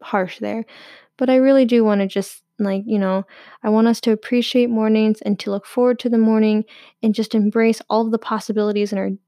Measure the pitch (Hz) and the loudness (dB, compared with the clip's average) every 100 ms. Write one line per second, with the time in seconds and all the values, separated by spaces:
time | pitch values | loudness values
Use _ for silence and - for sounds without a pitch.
0 | - 202 185 - 208 220 220 - - - | -4 -4 -4 -6 -8 -8 -10 -18 -20 -20
1 | _ - 254 262 269 269 240 240 214 202 | _ -4 0 4 4 4 4 4 4 2
2 | 190 202 190 - _ - 202 196 214 208 | 0 -4 -6 -12 _ -6 -4 -4 -2 -2
3 | 190 190 196 - - - 214 214 233 226 | 0 -2 -6 -14 -20 -8 -2 2 2 2
4 | 233 214 - 247 233 247 240 220 220 220 | 0 -2 -2 -2 0 0 0 0 2 2
5 | 220 214 208 202 208 196 - - 247 240 | 2 0 -4 -4 -4 -6 -6 0 0 0
6 | 240 226 220 220 214 214 220 - - _ | 0 2 2 4 2 0 -4 -12 -20 _
7 | 220 214 214 220 208 226 226 220 - 214 | -2 -2 -2 0 0 2 2 0 -2 -2
8 | 226 226 - 214 - 208 208 208 202 196 | 0 -4 -4 -6 -4 -2 -2 -2 -2 -2
9 | 196 196 | -4 -6